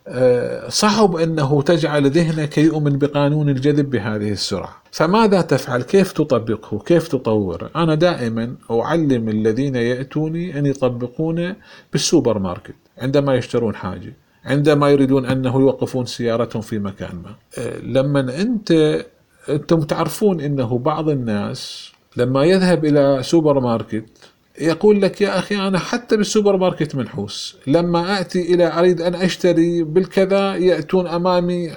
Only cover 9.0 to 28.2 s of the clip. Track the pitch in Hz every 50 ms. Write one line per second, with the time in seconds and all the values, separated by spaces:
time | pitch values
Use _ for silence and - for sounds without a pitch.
9 | 160 139 131 117 113 110 107 107 107 110 107 120 139 143 131 123 117 120 123 123
10 | 139 - - 151 156 156 160 170 175 180 147 143 143 143 135 - 135 127 123 117
11 | 123 120 - - 160 160 165 170 170 180 196 - - - - - - _ - 151
12 | - - - 160 117 120 107 104 95 90 85 - - - - _ _ _ _ -
13 | 123 135 139 147 139 139 135 123 120 - - 120 117 107 101 - - 95 90 90
14 | 90 101 - - _ _ _ _ - - 135 147 143 156 147 143 147 143 143 139
15 | 139 127 135 135 127 120 135 131 127 123 117 135 135 135 123 - 127 110 - 131
16 | 123 113 - - 120 117 113 117 117 110 - 117 107 - 110 107 101 98 95 -
17 | 98 90 92 87 85 95 107 - _ _ - - 123 117 - - - 110 117 131
18 | 135 147 143 139 131 127 123 160 202 247 254 202 - - 170 160 151 151 156 160
19 | - - _ _ _ _ _ _ - - 143 151 147 - 170 165 151 147 170 160
20 | 165 160 - - 214 202 185 160 139 147 143 135 123 110 123 120 127 156 151 151
21 | 160 156 147 135 123 113 104 104 101 107 127 131 - - - - - - - _
22 | _ _ - 117 123 127 131 135 143 170 190 190 185 180 175 156 156 151 147 147
23 | 139 139 139 131 131 - - 165 151 151 139 139 123 120 113 110 107 - 107 107
24 | 110 - _ _ - - _ _ _ _ _ - 143 165 156 160 - 214 208 202
25 | 196 180 - - 202 196 196 185 175 - 202 202 190 196 190 170 - - - -
26 | - - 233 214 202 - - 214 208 202 196 185 185 180 175 - 156 147 - 135
27 | 117 - - - 101 101 - - - - - - - 127 143 165 175 175 170 170
28 | 170 180 208 196